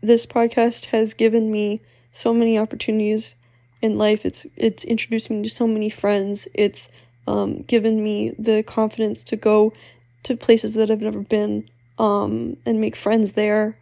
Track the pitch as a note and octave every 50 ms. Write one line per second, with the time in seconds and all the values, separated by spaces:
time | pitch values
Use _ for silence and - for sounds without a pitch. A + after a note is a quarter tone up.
0 | - G#3 A#3 A#3 A#3 - - - A#3 A#3 A#3 - A#3 A#3 A3+ - - - - A3
1 | A3 G#3+ - - A3+ A3+ A3 A#3 A3 A3 G#3+ G#3 G#3 G#3 G#3 A3 _ _ _ _
2 | _ _ _ - - A#3 A#3 A#3 A#3 A3+ A3+ G#3+ G#3+ A3 - A3 - - G#3+ A3
3 | G#3+ G#3+ G#3 G#3+ A3 - - _ _ _ _ _ _ _ _ _ - A3 G#3 G#3
4 | G#3+ G#3+ G#3+ G#3+ - F#3 - - - - _ - - A3+ - - - - A#3 A3
5 | - - A3+ A3+ A3 - A3+ G#3+ G#3 A3 - - A#3+ A3+ A3 G#3+ G#3+ G#3 G#3 -
6 | - G3+ G#3 G3+ G3 G3 G3+ G3+ - - _ - G#3 G3+ G3+ - - - _ -
7 | _ _ _ _ _ - G#3 G#3 G3+ G3+ - - - - - A#3 G#3 A3+ A3 A3
8 | G#3+ G#3+ G#3+ G#3 G#3+ A3+ - - A3 A3+ A3 G#3+ A3 - - - A3 A3 - -
9 | A3 G#3+ G#3+ - - - - A3 - A3 G#3+ G#3+ G#3 A3 A3 - - - - _
10 | _ _ _ _ _ - B3+ A#3 - - A3+ A3+ - G#3+ A3 A3 A3 G#3 A3 G#3+
11 | G#3+ G#3+ G#3+ G#3 G3+ - A3 G#3+ G#3 G#3 G#3 G#3 G#3+ - _ _ _ _ _ -
12 | A3+ G#3+ G3+ G3+ G3+ - G#3+ A3+ - - - - _ A#3+ A3+ A3 A3 G#3+ A3 -
13 | - G#3 A3 A3+ A3 G3 - - G#3+ G#3 G#3 G#3+ G#3+ G#3+ A3 _